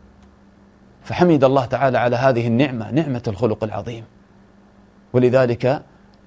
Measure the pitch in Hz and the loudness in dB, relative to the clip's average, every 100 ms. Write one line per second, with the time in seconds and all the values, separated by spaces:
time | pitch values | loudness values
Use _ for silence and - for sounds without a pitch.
0 | - - - _ - _ - _ - - | -20 -20 -20 _ -20 _ -20 _ -20 -18
1 | - 120 175 151 131 135 120 120 135 120 | -10 0 2 4 4 2 -2 -2 0 0
2 | 120 120 135 117 117 117 139 123 104 123 | 0 0 2 2 0 0 0 -4 -4 -4
3 | 151 123 117 98 120 107 110 104 104 117 | -2 -6 -6 -4 -4 -2 -6 -8 -10 -14
4 | 113 _ _ _ _ _ _ _ _ _ | -16 _ _ _ _ _ _ _ _ _
5 | _ 123 123 131 127 117 123 151 - _ | _ 0 2 4 2 0 -2 -2 -6 _
6 | _ _ | _ _